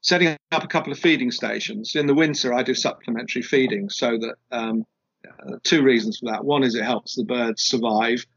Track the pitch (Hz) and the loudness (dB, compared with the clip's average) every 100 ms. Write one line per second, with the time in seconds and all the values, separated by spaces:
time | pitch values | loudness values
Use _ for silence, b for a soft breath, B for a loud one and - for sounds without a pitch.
0 | - 180 175 151 _ 160 151 165 143 139 | 2 2 2 0 _ -4 -2 -4 -4 0
1 | 175 151 123 120 110 110 - 107 113 151 | 2 4 2 -2 -4 -4 -6 -8 -6 -2
2 | 143 139 156 139 131 120 123 127 123 - | 2 4 4 2 0 0 0 0 -2 -4
3 | - 113 120 127 120 143 127 104 101 - | -6 -6 -4 -6 0 2 2 0 -4 -2
4 | 123 113 113 - _ 123 113 113 110 _ | -2 -2 -4 -10 _ -6 -2 -2 -4 _
5 | _ _ - - 135 120 - 165 135 120 | _ _ -20 -20 -16 -8 2 4 6 4
6 | 110 104 120 107 135 143 131 117 110 113 | 2 -4 -4 -4 0 2 2 0 -2 -4
7 | - - 110 123 117 110 - 127 117 107 | -4 -8 -4 -2 -2 -2 -2 0 0 2
8 | 117 120 - | 2 -2 -4